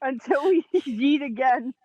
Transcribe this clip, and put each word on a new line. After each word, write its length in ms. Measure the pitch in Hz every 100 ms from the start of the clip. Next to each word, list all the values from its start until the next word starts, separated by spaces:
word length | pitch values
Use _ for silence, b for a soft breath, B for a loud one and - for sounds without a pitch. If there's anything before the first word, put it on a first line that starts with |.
Until 420 | 269 262 - 381 381
we 160 | 370 -
<laughs> 140 | 370 -
eat 360 | 220 269 294
again. 520 | 285 220 262 254 247 254